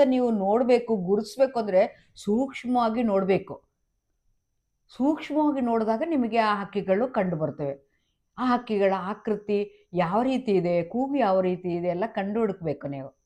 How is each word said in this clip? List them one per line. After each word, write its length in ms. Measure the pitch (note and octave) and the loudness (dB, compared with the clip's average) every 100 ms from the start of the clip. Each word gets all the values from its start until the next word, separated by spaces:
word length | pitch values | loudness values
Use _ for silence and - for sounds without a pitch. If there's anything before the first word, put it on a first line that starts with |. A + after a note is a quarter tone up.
| C4+ | 4
ನೀವು 260 | B3+ B3 | 4 2
ನೋಡ್ಬೇಕು, 640 | A3 F#3+ A3+ B3 B3 A#3+ A3 | 2 2 2 4 2 2 -2
ಗುರುತಿಸ್ಬೇಕು 640 | F3 G#3 G#3+ - C4+ B3 | 0 0 0 0 0 0
ಅಂದ್ರೆ 520 | G#3 F#3 A3+ - _ - | 2 2 2 -2 _ -10
ಸೂಕ್ಷ್ಮವಾಗಿ 880 | - A3 C4+ - A#3+ B3 A3+ A3 | -2 -2 -2 -6 -2 0 2 0
ನೋಡ್ಬೇಕು. 600 | A3+ G3 F#3+ F#3 - - _ _ _ _ _ _ _ _ _ _ _ _ _ | 0 2 2 0 0 -16 _ _ _ _ _ _ _ _ _ _ _ _ _
ಸೂಕ್ಷ್ಮವಾಗಿ 760 | - C4+ D#4 - D4 D4+ C4+ | -2 0 0 -2 0 0 0
ನೋಡಿದಾಗ 400 | B3 A3+ A3 A3+ D#4+ | 0 0 0 -2 0
ನಿಮಗೆ 320 | D4+ A#3 A3+ | 0 0 0
ಆ 240 | G#3+ G3+ | 0 0
ಹಕ್ಕಿಗಳು 460 | G3 G3+ F#3 F#3+ B3+ | -4 -4 0 0 0
ಕಂಡು 280 | A#3+ F#3 D#3+ | -2 -2 -2
ಬರ್ತವೆ. 520 | D3+ C#3+ C#3+ C3+ _ _ _ _ _ - | -4 -4 -8 -8 _ _ _ _ _ -6
ಆ 80 | B3+ | -2
ಹಕ್ಕಿಗಳ 480 | A#3+ A#3+ G#3 G3 F#3+ | -2 0 0 2 0
ಆಕೃತಿ 920 | F3+ G#3 - G#3 - G#3 G3+ - _ | -4 -6 -4 -4 -2 -2 -2 -10 _
ಯಾವ 280 | F3 E3+ G3+ | -2 0 0
ರೀತಿ 300 | B3 C4 - | 0 0 0
ಇದೆ, 320 | F#3+ F3 F3 | 2 2 0
ಕೂಗು 320 | E3+ A#3 C4+ C#4+ | 0 -2 -2 0
ಯಾವ 240 | G#3+ F#3+ | 2 2
ರೀತಿ 360 | F#3 F3+ F3+ E3+ | 2 -2 -4 -2
ಇದೆ 120 | F3 | -2
ಎಲ್ಲ 160 | F3 A3+ | -2 -2
ಕಂಡು 320 | - G3 A3 | -4 -4 0
ಹುಡುಕ್ಬೇಕು 480 | A3 F#3 D#3+ C#3+ C#3+ | -2 -2 -4 -6 -6
ನೀವು. 300 | C#3 C3+ - | -10 -12 -16